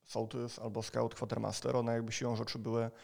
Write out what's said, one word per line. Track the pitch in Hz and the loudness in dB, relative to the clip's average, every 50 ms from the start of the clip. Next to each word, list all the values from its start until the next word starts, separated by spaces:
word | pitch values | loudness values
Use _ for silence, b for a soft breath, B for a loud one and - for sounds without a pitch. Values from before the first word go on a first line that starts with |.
| _ | _
Sołtys | - - 110 113 113 - 123 120 120 - - | -6 -2 -2 -2 -2 -2 -4 -4 -4 -6 -6
albo | 120 113 101 117 110 | -6 -4 -4 -4 -4
Scout, | - - 117 117 117 - | -2 0 0 0 0 0
Quartermaster, | - 123 107 - 113 110 104 104 - - 123 127 | -4 -2 -2 0 0 0 0 -2 0 0 2 4
one | 123 117 117 117 | 4 4 4 2
jakby | 117 113 110 107 | 2 2 0 -2
siłą | - 127 120 117 | 0 0 2 2
rzeczy | 110 117 - - 113 | 2 0 -2 -2 -2
były | 107 113 113 117 113 113 - B | 0 2 2 2 2 2 -2 B